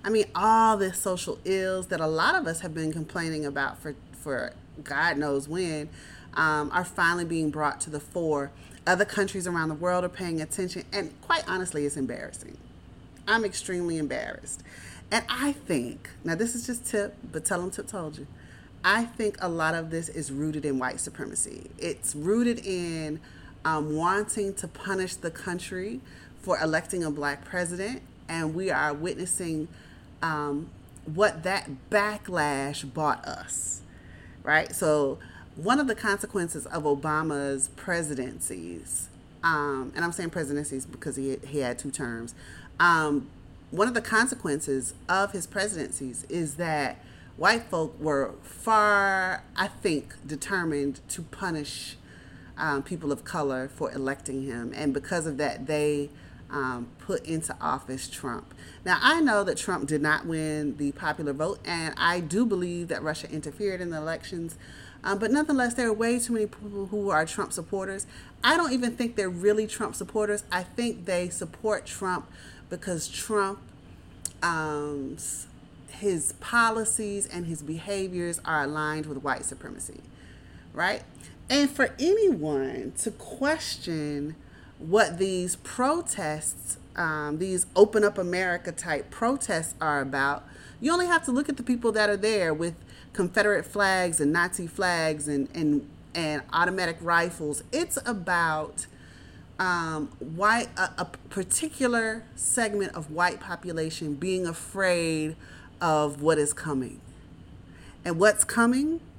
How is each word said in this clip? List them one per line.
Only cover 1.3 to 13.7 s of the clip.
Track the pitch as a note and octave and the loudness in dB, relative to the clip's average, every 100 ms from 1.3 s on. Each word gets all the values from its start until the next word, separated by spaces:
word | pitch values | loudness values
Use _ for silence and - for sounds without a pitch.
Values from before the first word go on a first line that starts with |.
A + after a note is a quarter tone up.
| - F#3 | -6 0
ills | F#3+ F#3+ F#3 F3+ | 2 2 -2 -2
that | E3+ | 0
a | D#3 | 0
lot | D#3+ G#3+ | 4 4
of | F4+ G#3+ | 4 0
us | E3 | -4
have | E3+ | -6
been | D#3+ D#3 | -2 -2
complaining | D#3+ D#3 F3+ E3 D#3 D3 | -2 -4 -2 -2 -2 -2
about | C#3+ C#3 - | -2 -2 -4
for, | D#3 C3+ - | -10 -12 -16
for | - D3+ C3 - - - - | -12 -4 -4 -4 -10 -18 -16
God | D3 C#3+ E3+ C#3+ | -4 2 2 2
knows | D3 C#3 C#3 | 2 0 -2
when, | E3+ F3 D#3 D3+ - - - - | -4 -2 -4 -6 -14 -18 -20 -6
um, | D#3+ D#3 D3+ D3 | 2 4 4 2
are | F3+ | 0
finally | F3+ - E3+ F3 | -2 2 2 2
being | E3 E3 D#3 | 0 0 0
brought | D3+ D3 - | 0 -2 -2
to | - | -6
the | D3 | -6
fore. | - F3+ E3 C#3+ C#3 - - - - | -4 -2 2 2 0 -10 -20 -6 2
Other | E3+ G3+ | 4 4
countries | G#3 G3 G3 F3+ | 2 0 0 -2
around | E3+ D#3+ | 0 0
the | D3+ | 0
world | F3 F3+ | 2 2
are | F3+ | 0
paying | E3+ F3+ D#3+ | -4 -4 -2
attention, | D#3 - F3+ F#3 - | -2 -4 -4 -4 -6
and | G3+ - - | -6 -6 -10
quite | - - - | 0 0 2
honestly, | F#3 F3+ D3+ C#3+ | -2 -2 -2 -2
it's | C#3+ | -2
embarrassing. | B2+ - - - - - - - - - - - - | -4 -6 -10 -12 -16 -18 -18 -20 -20 -20 -20 -10 0
I'm | A3+ G#3 | 2 2
extremely | - - | -4 -4